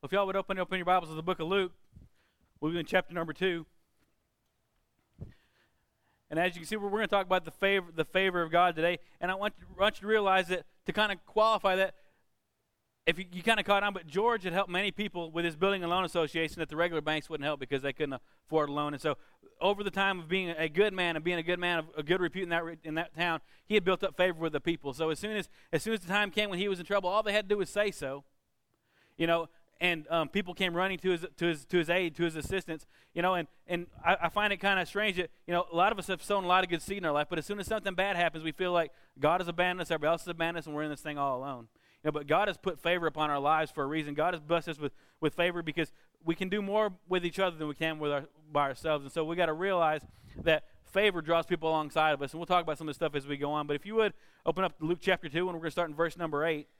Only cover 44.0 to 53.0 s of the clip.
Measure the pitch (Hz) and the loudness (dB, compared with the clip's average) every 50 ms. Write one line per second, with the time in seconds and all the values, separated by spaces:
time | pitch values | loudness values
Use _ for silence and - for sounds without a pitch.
44 | 151 147 147 143 151 175 180 165 151 151 170 170 - 170 160 143 151 139 - - | -2 -2 -2 0 2 0 0 -2 0 0 0 0 0 -2 -8 -4 -4 -6 -6 -6
45 | - _ _ _ - 151 - - 170 180 175 170 165 156 147 170 160 - - _ | -20 _ _ _ -2 -2 2 2 2 2 2 -2 -4 -4 -2 -2 -2 -2 -4 _
46 | _ _ _ _ - 160 165 - 190 185 185 214 202 196 202 214 220 208 190 - | _ _ _ _ -2 -2 -2 0 0 -2 -2 -2 -2 0 2 2 2 0 -2 -8
47 | _ - 180 180 170 175 165 190 190 185 170 156 156 151 147 - 160 160 160 156 | _ -2 -2 0 0 -2 0 0 0 0 0 -2 -6 -6 -4 -2 -2 -2 -2 -2
48 | 151 147 143 139 139 - _ _ 156 156 147 143 143 139 131 - - 160 156 147 | -2 -2 -2 -2 -4 -6 _ _ -20 -2 0 0 0 0 -2 -4 0 0 0 0
49 | 139 139 - 165 160 156 170 175 175 160 156 160 185 196 190 180 170 156 156 151 | -2 -4 -4 -4 -4 -2 0 0 2 2 2 0 0 0 2 4 4 2 2 0
50 | - - - - - - - - - 165 160 151 - - - - _ - - 190 | -6 -12 -20 -20 -20 -20 -16 -2 2 2 2 2 0 -8 -20 -20 _ -2 0 4
51 | 208 208 185 175 156 151 170 165 160 - 180 160 160 160 160 156 151 147 - 160 | 4 4 2 0 -2 2 2 2 2 0 -2 0 0 0 2 2 0 0 0 2
52 | 156 156 151 139 143 131 - 160 170 - 180 175 170 156 156 - 160 156 139 - | 4 4 4 2 -2 -6 -6 -8 -2 2 2 2 2 2 -4 -4 -4 -8 -4 -2